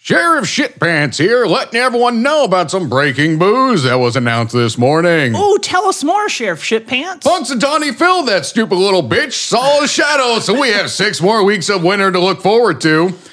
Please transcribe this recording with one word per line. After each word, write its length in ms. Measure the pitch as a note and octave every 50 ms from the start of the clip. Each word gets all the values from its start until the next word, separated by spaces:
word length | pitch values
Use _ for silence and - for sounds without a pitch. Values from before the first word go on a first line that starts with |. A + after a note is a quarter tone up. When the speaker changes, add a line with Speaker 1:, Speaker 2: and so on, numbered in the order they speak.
| -
Speaker 1:
"Sheriff 440 | - - E4+ E4+ E4+ D#4+ D4 A3
Shitpants 720 | D3+ - - D4 - - - - E3+ E3+ D3+ D3 C#3+ - -
here, 260 | D3+ G3+ A#3 B3+ A#3+
letting 320 | E3+ E3+ F3+ - - - A#3
everyone 440 | B3 C4 A#3 A#3+ A#3+ A#3+ A#3+ A3+ A#3
know 200 | C#4+ D4+ D4+ C#4
about 260 | G3 F3 F#3 F3 D3
some 180 | - F#3+ F3+ C3
breaking 500 | B2 C3 C#3+ D3 B2+ - D3 D#3+ D#3+ D#3
booze 440 | E3+ G3 A3 B3+ C4 C4 A#3+ E3+ C3
that 140 | B2+ B2 B2+
was 160 | B2 A#2+ A#2
announced 380 | C3+ B2 A#2+ A#2 A#2 A#2 A2 -
this 240 | B2 A#2+ A2+ A2 -
morning." 560 | A#2+ C3 D3+ D#3+ E3+ F3 E3+ D#3+ C#3+ A#2+ A2+
Speaker 2:
Oh, 220 | - G4+ G#4 G4 G4
tell 280 | - - - F#4 G4+ F#4+
us 140 | - - -
more, 260 | D4+ F4+ G#4 G#4 G#4+
Sheriff 320 | - - A#3+ G3+ E3+ D3 -
Shitpants. 580 | - A3 A3 A3 - B3+ B3+ D4+ F#4 F#4 D#4 -
Speaker 1:
Punxsutawney 720 | C4+ F4 F#4 C4+ A#3+ C#4 A3+ A#3 C#4 D4+ D#4 D4+ D4 B3+
Phil, 280 | - E4 F4+ F#4 F4+ D#4
that 240 | A#3+ G3+ F3 D3
stupid 300 | - - A#3 A3+ A3 G3+
little 260 | F3 F#3+ G3+ F#3+ F#3 D#3
bitch, 320 | A2 C#3+ A3+ D4 C#4 -
saw 480 | - - - F#3+ A#3 B3+ C#4 C#4+ D4 D4
a 40 | B3
shadow, 500 | - - D#4 D4 D4+ C#4 B3+ A#3+ A#3 A3
so 180 | C#3+ E3+ G3+ C4+
we 120 | C#4+ B3
have 200 | G#3 G3+ E3+ C#3
six 300 | - - F#3 G#3 F3 B2+
more 240 | D#3 F#3+ A3+ A3 F#3+
weeks 240 | G3+ G#3 G3 D3+ -
of 140 | G#3 F#3+ D#3+
winter 260 | F3 G3+ G3 G3 F#3+
to 80 | F3+ F#3
look 220 | F3 F#3+ F#3 - -
forward 380 | F#3 G#3+ A#3 B3 G#3 D#3+ A#2
to. 320 | - D#3+ D#3 D#3 E3+ F#3+ F3+ - - -